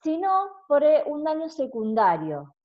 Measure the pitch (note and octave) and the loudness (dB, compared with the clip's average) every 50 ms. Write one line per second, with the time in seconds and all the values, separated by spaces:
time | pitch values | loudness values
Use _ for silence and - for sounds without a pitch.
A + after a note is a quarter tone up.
0 | _ D#4 D#4 E4 F#4 F#4+ F#4+ F#4+ G4 G4 - - _ _ D4 C#4+ D4 D4+ D#4 D4 | _ -4 -4 -2 -2 0 0 0 -2 -4 -12 -20 _ _ 2 4 6 4 4 4
1 | - - D4 D4 D4+ D#4 D#4 D#4+ D#4+ D#4+ D#4+ - C4 C4 - A3+ A3 A3 A3 A3 | 2 -2 -6 -4 -4 -4 -4 -4 -6 -8 -4 -6 -6 -4 -4 -6 -4 -2 2 2
2 | G#3+ F#3 E3+ D#3+ D#3 D#3 D3+ C#3+ D3 D3 _ _ | 4 4 2 0 -2 -6 -6 -8 -10 -14 _ _